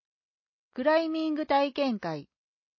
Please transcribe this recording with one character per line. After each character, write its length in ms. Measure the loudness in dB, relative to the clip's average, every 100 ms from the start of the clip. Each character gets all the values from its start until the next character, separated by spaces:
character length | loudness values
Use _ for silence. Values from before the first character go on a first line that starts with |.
| _ _ _ _ _ _ _
ク 100 | -2
ラ 160 | 2 2
イ 100 | 2
ミ 200 | -2 -2
ン 60 | -2
グ 100 | 0
体 280 | 2 2
験 260 | 0 -2 -2
会。 300 | -4 -8 -10 _ _ _ _